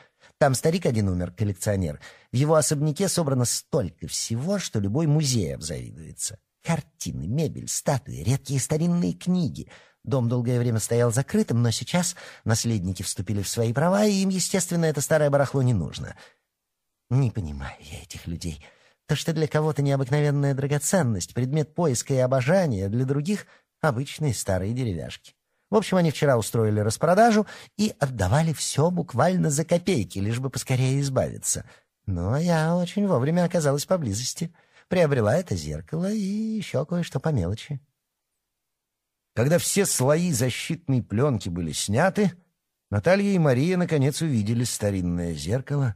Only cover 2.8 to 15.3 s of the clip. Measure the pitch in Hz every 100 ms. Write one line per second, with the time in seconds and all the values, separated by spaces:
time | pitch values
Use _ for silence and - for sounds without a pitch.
2.8 | 156 151 190 - 151 131 120 - - 156
3.8 | 90 - - - - 117 156 202 - 113
4.8 | 98 123 165 151 147 123 80 67 78 71
5.8 | 58 58 78 - - - _ _ - 165
6.8 | - _ - - 76 135 143 - 57 -
7.8 | - 139 - 120 85 135 - 139 - 156
8.8 | 175 175 180 - - 180 151 71 - -
9.8 | - _ - 135 117 123 120 123 120 113
10.8 | - 117 120 113 139 208 214 117 120 110
11.8 | - 180 175 - - - 107 110 120 110
12.8 | 87 95 101 - 95 101 95 - 117 120
13.8 | 170 196 214 196 190 190 - 190 170 170
14.8 | 160 147 - 160 147